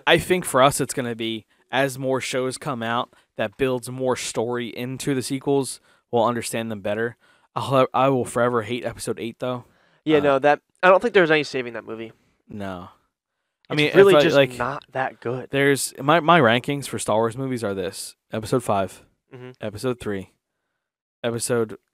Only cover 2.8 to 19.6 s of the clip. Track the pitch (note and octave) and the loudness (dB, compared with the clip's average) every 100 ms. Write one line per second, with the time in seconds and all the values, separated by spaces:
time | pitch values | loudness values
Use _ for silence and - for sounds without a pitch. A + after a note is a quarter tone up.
2.8 | A2+ A#2+ - _ _ - A2 - C3+ B2+ | -4 -4 -4 _ _ -8 -6 -2 -2 -2
3.8 | A#2+ B2+ B2+ A#2+ - - A2+ A#2+ A#2+ - | -6 -6 -2 -2 -4 -4 -4 -4 -6 -8
4.8 | B2 C3 - C3+ A#2 C#3 C#3+ C#3 C3 - | -8 -6 -4 -4 -4 -6 -2 0 -2 -8
5.8 | _ _ _ A#2+ A2 A#2+ A2+ A#2+ A2+ G#2 | _ _ _ 0 0 0 -4 -6 -6 -6
6.8 | G2 G#2 A#2 A#2 _ _ _ - A#2 C3+ | -4 -4 -4 -8 _ _ _ -8 0 2
7.8 | C3 - C3+ C3 A2+ B2+ A#2+ A#2+ G#2+ B2 | 2 2 2 2 0 0 2 0 -2 -6
8.8 | A2+ A2 - G#2 A2 A2+ B2+ B2 - _ | -8 -8 -8 -6 -8 -8 -6 -8 -10 _
9.8 | _ _ - D3+ C#3+ C3+ C#3+ D3 _ _ | _ _ 2 4 4 4 4 2 _ _
10.8 | F3+ F#3 A#3+ G3 E3 D#3 C#3+ C3+ A#2+ A#2 | 6 6 6 4 4 4 0 -4 -6 -8
11.8 | G#2+ A2+ A2+ - _ _ - A2 G2 F#2 | -12 -12 -12 -18 _ _ -18 -12 -10 -10
12.8 | F2 - _ _ _ _ _ _ - D3 | -14 -20 _ _ _ _ _ _ -6 0
13.8 | D3 F3 G3+ E3 E3 C#3 C3+ B2 B2 C#3+ | 2 6 8 8 6 6 4 0 -6 -6
14.8 | - C3 C3 - A#2 B2+ A#2+ C#3 C#3 C3+ | -8 -6 -6 -6 -6 -6 -4 0 2 2
15.8 | - - C3+ E3+ D#3 E3+ A#2+ A#2+ B2 C#3+ | -2 -4 2 2 6 6 6 4 0 -6
16.8 | B2+ A2+ - A2 A2+ A#2 C3+ B2+ A2 G2 | -6 -6 -2 0 0 -2 -6 -4 -4 -4
17.8 | F2+ - - - _ A2 A2 C3 - G2+ | -6 -8 -14 -18 _ -10 -2 -2 0 -2
18.8 | G2 - _ _ _ B2+ B2+ B2+ | -2 -8 _ _ _ -20 -18 -14